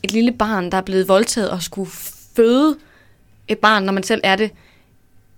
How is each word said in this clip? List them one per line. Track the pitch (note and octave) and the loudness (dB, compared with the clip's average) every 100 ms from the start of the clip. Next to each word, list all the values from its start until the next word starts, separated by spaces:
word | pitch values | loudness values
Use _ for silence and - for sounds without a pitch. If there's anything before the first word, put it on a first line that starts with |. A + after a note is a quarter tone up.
et | G3 | -4
lille | G#3+ A#3 | 0 0
barn, | B3 G#3 G#3 F3 | 0 -2 -2 -2
der | F#3 | -4
er | |
blevet | F#3+ F#3+ F#3 | -2 0 4
voldtaget | F#3+ A3+ - G3+ | 2 2 -2 -4
og | F#3 | -4
skulle | E3 - F#3 - - - - - | -8 -8 -10 -10 -16 -18 -8 2
føde | A3+ B3 D4+ D4 - _ _ _ _ _ - | 4 4 2 0 -8 _ _ _ _ _ -8
et | G#3+ | 0
barn, | G#3 G#3+ | 2 2
når | F#3+ | 0
man | G3 | -2
selv | F#3+ A3 | -2 -2
er | F#3+ F#3+ | 0 0
det, | G#3 - _ _ _ _ _ _ _ | -2 -6 _ _ _ _ _ _ _